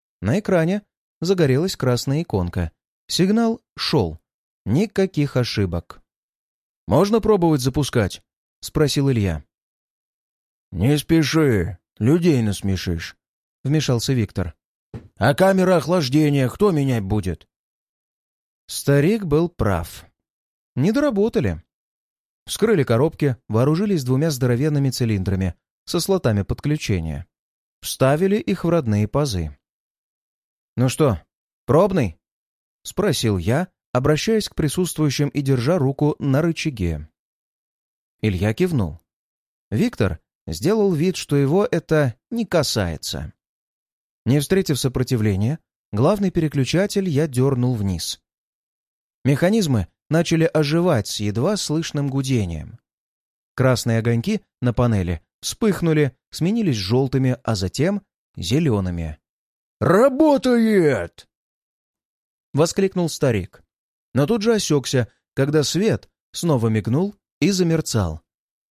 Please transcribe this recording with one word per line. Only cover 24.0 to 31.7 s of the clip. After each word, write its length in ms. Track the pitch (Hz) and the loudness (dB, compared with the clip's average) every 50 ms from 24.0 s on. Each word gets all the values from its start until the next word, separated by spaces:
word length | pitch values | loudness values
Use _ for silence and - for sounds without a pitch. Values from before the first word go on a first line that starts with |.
| 127 | 0
двумя 260 | 123 131 131 156 165 | 0 0 0 0 0
здоровенными 600 | 143 123 131 123 120 117 143 156 151 143 139 135 | -2 0 0 0 2 2 0 0 0 0 0 0
цилиндрами 640 | 127 - 123 113 107 98 92 95 92 92 95 90 - _ _ _ _ _ _ | 0 -2 -2 0 0 0 0 -2 -2 0 0 -2 -4 _ _ _ _ _ _
со 140 | - - 170 | -6 -4 -4
слотами 420 | 160 - 196 180 - 123 107 101 | -2 0 0 0 0 0 0 0
подключения. 840 | 95 - 120 - - 143 151 147 - - 104 90 80 80 76 69 85 _ _ _ _ _ _ _ _ _ _ _ | -2 -2 -6 -6 -4 -4 -4 -2 -2 -2 -2 -2 -2 -4 -6 -8 -10 _ _ _ _ _ _ _ _ _ _ _
Вставили 560 | - - - - - 131 147 156 190 190 202 220 | -12 -8 -2 0 2 2 2 2 2 2 0 0
их 260 | - - 196 - - | 0 -2 -4 -2 0
в 60 | 170 | 0
родные 380 | 170 170 143 110 104 104 107 104 | 0 0 0 0 0 0 0 0
пазы. 500 | - 139 147 139 104 90 80 73 71 - _ _ _ _ _ _ _ _ _ _ _ _ _ _ _ _ _ _ _ _ _ _ - | 0 -2 -2 -2 -2 -4 -4 -6 -8 -14 _ _ _ _ _ _ _ _ _ _ _ _ _ _ _ _ _ _ _ _ _ _ -2
"Ну 140 | - 123 131 | 0 0 0
что, 320 | - - 156 135 101 78 - _ _ _ _ _ _ _ _ | 2 2 2 2 2 0 -6 _ _ _ _ _ _ _ _
пробный?" — 540 | - | 2